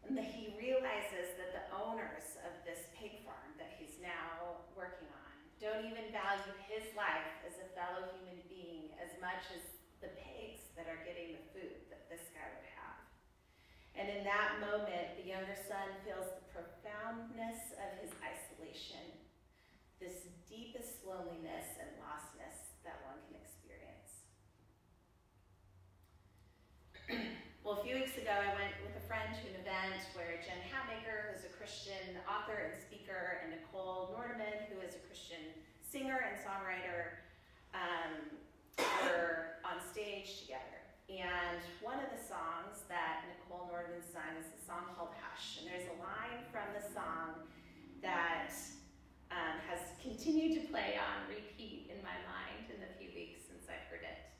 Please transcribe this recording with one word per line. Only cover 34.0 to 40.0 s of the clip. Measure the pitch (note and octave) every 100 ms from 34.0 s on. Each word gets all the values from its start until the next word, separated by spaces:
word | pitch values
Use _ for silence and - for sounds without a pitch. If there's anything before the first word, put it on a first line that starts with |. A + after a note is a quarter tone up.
| F#3 A3
Nordeman, | A#3+ A#3 G#3+ G#3 G#3
who | F#3+
is | F3+ F3
a | -
Christian | - - E3+ D#3 - - -
singer | - C#4 C4 C4
and | D#4 G#3
songwriter, | G#3 G3 G3 F3+ F3+ F3 E3 - - - - - - F#3
um, | F3 F3 D#3+ D#3 D3+ - - - - - - - F3+
were | E3+ E3+ - D#3+ -
on | - E3+ -
stage | G#3+